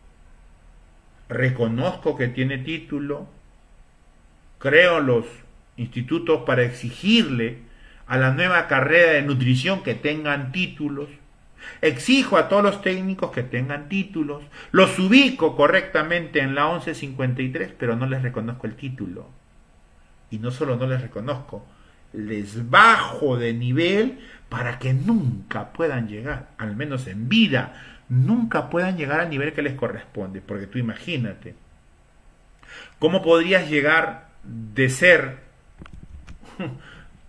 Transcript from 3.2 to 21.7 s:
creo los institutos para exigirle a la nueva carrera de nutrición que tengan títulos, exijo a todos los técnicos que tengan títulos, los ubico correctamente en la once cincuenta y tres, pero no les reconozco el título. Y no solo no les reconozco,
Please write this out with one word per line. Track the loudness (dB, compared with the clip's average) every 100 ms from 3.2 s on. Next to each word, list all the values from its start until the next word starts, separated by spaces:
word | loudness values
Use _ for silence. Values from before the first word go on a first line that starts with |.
| -8 -18 -20 _ _ -20 -20 _ _ _ _ _ -20 -6
creo | 0 4 4 2
los | 2 0 -2 -12 -20 -20 _ -12
institutos | -10 -8 -6 -4 0 0 2
para | 0
exigirle | 0 -2 -10 -4 2 4 2 -2 -4 -6 -16 -20 -20 -20 -4
a | 0
la | 2
nueva | 2 2 2 2
carrera | 2 4 6 6
de | 6
nutrición | 2 0 2 2 2 -2
que | -2
tengan | -4 -2 -2 -2 -4 -4
títulos, | -4 -6 -4 -6 -6 -10 -14 -20 _ -20 -20 -20 -2
exijo | 0 0 4 4 6 2
a | 4
todos | 4
los | 4 2
técnicos | -2 -2 -4 -4 -4
que | -4
tengan | -4 -4 -4 -6 -4
títulos, | -4 -4 -4 -6 -6 -14 -20 0
los | 4 4 4
ubico | 6 6 6 2 0 4
correctamente | 4 4 2 -2 0 -2 -2 -2
en | -2
la | 0 0
once | 0 -4
cincuenta | -8 -10 -4 -2 -2
y | -4
tres, | -4 -8 -6
pero | -4 -2
no | -2
les | -2
reconozco | -4 -4 -8 -8 -10
el | -10
título. | -12 -10 -10 -10 -16 -20 _ _ _ _ _ _ _ _ _
Y | -10
no | -8
solo | -4 -2 -2
no | 0
les | -2
reconozco, | -4 -8 -6 -8 -10 -16 -18